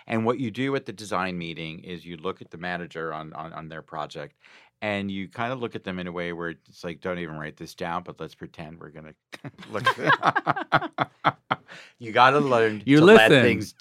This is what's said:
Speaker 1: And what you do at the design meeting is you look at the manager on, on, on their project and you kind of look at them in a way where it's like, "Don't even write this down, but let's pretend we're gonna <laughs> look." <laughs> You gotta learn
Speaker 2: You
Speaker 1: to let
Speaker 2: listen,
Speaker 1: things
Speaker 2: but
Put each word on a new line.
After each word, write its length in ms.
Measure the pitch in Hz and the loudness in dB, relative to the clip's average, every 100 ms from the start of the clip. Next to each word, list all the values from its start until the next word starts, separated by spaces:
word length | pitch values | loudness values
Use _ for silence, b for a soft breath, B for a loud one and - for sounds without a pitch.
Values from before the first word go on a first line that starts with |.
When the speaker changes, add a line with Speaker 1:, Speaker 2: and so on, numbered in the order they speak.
| B | B
Speaker 1:
And 180 | 113 110 | -2 0
what 140 | 123 | -2
you 100 | 123 | -4
do 260 | 104 135 135 | -4 -4 -4
at 120 | - | -6
the 60 | |
design 440 | 98 104 98 92 90 | -14 -6 -4 -4 -6
meeting 420 | 82 80 80 80 | -8 -8 -10 -12
is 200 | - 87 | -14 -14
you 140 | 82 85 | -14 -10
look 240 | 85 92 | -8 -10
at 80 | 92 | -12
the 80 | 85 | -12
manager 560 | 90 87 82 82 82 | -8 -8 -8 -10 -8
on, 180 | 78 80 | -10 -12
on, 200 | 78 82 | -14 -14
on 160 | 80 80 | -14 -14
their 140 | 80 | -16
project 500 | - 78 76 - 73 _ b b b - | -14 -12 -10 -12 -16 _ b b b -10
and 300 | 107 101 98 | -6 -4 -6
you 160 | 98 92 | -8 -10
kind 260 | - 120 | -8 -6
of 60 | 131 | -6
look 160 | 117 107 | -8 -10
at 80 | |
them 160 | 98 92 | -8 -8
in 80 | 90 | -8
a 40 | |
way 220 | 87 87 | -6 -8
where 160 | 85 85 | -6 -8
it's 340 | 78 _ - | -10 _ -14
like, 180 | 90 76 | -12 -8
"Don't 180 | 95 87 | -8 -6
even 160 | 85 78 | -8 -10
write 200 | 76 71 | -12 -14
this 180 | 80 - | -16 -10
down, 260 | 87 85 | -8 -8
but 180 | 87 76 | -8 -14
let's 140 | 80 | -16
pretend 460 | - 87 - 78 82 | -16 -18 -16 -16 -16
we're 100 | 76 | -18
gonna 240 | 78 78 - _ - | -18 -20 -20 _ -20
<laughs> 280 | 139 - - | -18 -18 -10
look." 140 | - 523 | -4 -2
<laughs> 1200 | 480 605 523 - 403 - 381 311 - 311 - - _ - - - - - B B B | 0 0 2 2 0 0 -4 0 -2 -2 -6 -8 _ -2 -2 -4 -6 -8 B B B
You 120 | 117 | -2
gotta 280 | 110 131 143 | 6 6 6
learn 420 | 143 120 113 107 104 | 4 4 2 0 4
Speaker 2:
You 140 | 147 | 8
Speaker 1:
to 60 | 170 | 10
let 240 | 220 113 | 10 10
Speaker 2:
listen, 120 | 139 | 8
Speaker 1:
things 300 | 117 117 - | 6 2 -4
Speaker 2:
but 60 | - | 2